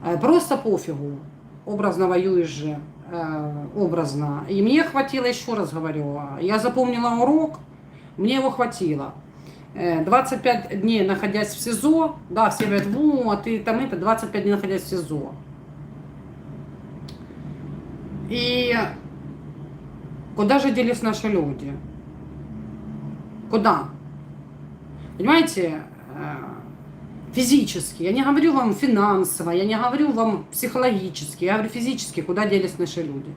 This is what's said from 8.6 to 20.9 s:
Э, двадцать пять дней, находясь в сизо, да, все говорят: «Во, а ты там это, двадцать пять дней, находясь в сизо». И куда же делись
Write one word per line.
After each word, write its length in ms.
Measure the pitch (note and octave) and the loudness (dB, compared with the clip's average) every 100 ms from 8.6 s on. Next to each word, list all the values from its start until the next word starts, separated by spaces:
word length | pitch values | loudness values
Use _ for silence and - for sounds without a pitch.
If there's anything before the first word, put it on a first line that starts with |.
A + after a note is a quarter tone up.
| A#3+ - F3 D3 C#3 - - - - - - | -2 0 -2 -2 -4 -12 -20 -20 -20 -20 -16
Э, 300 | - F3 E3 | -4 0 2
двадцать 380 | D#3+ B3 C4 B3 | 4 4 4 0
пять 380 | B3+ A#3+ - G3+ | 2 2 0 0
дней, 240 | G#3 A3+ | 2 4
находясь 440 | F#3+ F#3+ G3+ G3+ G#3 | 4 2 0 0 -2
в 120 | - | -4
сизо, 540 | - A3+ D4 D#4+ D#4+ - - | -4 0 4 4 4 -2 -6
да, 220 | F#3 A3 | 2 2
все 160 | - G#3+ | 4 2
говорят: 200 | G3+ G3 | 2 2
«Во, 460 | A3+ D4+ C#4 A3+ | 4 4 4 2
а 40 | G3+ | 0
ты 220 | A3+ A3 | 0 -2
там 220 | A3+ A3+ | 0 0
это, 160 | C4 F#3 | 0 0
двадцать 340 | F#3+ A3+ G#3+ | 2 2 0
пять 140 | G#3 | -2
дней, 80 | F#3+ | 2
находясь 300 | G3+ G3 F#3+ | 2 0 -2
в 60 | D3+ | -2
сизо». 440 | F#3 D#3 D3+ - - - - - - - - - - - - - - - - - - - - - - - - - - - - - - - | -4 -2 -4 -6 -12 -16 -18 -18 -16 -16 -16 -16 -16 -16 -16 -14 -14 -14 -16 -16 -14 -14 -14 -16 -14 -14 -12 -12 -12 -12 -14 -12 -10 -4
И 480 | A#3+ A#3+ B3 B3 A#3 A3 - - - - - - - - - - - - - - - | -2 0 2 2 2 0 -4 -14 -14 -14 -14 -14 -14 -14 -14 -16 -16 -14 -14 -10 0
куда 240 | G#3 C#4 | 4 4
же 100 | C#4 | 4
делись 320 | A#3 A#3+ | 2 2